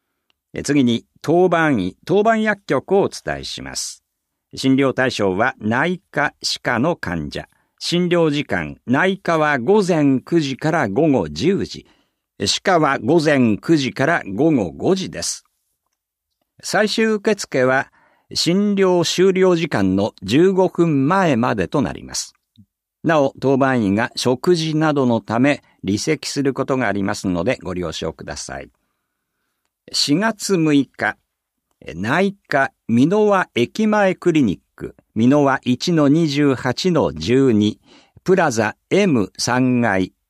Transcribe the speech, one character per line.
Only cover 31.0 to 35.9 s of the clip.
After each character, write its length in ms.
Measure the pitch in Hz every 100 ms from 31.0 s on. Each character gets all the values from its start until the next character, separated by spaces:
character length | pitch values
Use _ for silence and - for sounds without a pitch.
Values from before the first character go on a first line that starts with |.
| 110 - _ _ _ _ _ _ - 82
内 400 | 104 156 202 196 _
科、 240 | 143 135 - -
美 200 | 117 143
濃 200 | 208 214
輪 220 | 196 - -
駅 320 | 120 - 214
前 280 | 214 196 175
ク 160 | 175
リ 100 | 156
ニ 140 | 120 82
ッ 40 | _ -
ク、 200 | 67 - _ 107
美 120 | 120
濃 160 | 147
輪 160 | 139 131
一 280 | - 123 -